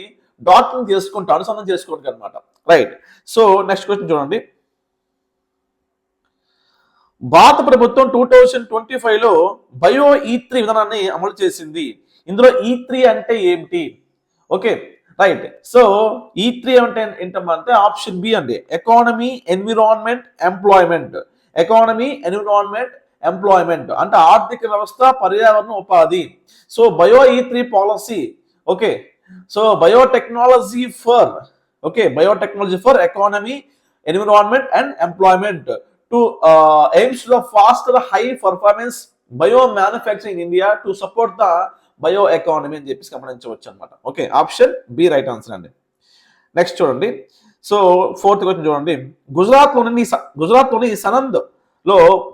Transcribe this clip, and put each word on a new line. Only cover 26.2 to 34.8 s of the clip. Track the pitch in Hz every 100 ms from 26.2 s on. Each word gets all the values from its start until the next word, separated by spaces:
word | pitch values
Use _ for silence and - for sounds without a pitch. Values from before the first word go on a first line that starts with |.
| 147 _ _ _ _ -
So | 233 165
బయో | 175 247 262 247
ఈ | 247
త్రీ | 247 247 202
పాలసీ, | 202 208 240 208 120 - _ _ -
ఓకే, | 180 214 117 - _ _ 185 _
so | 202 220 185
biotechnology | 202 233 254 254 - 240 247 247 196 240 247 -
for, | 233 240 165 - - _ _ _ 156
okay, | 233 175 135
biotechnology | 185 214 202 202 196 185 240
for | 262 175
economy, | 196 202 208 220 277 - _ _ _ -
environment | 180 208 208 208 247 262 214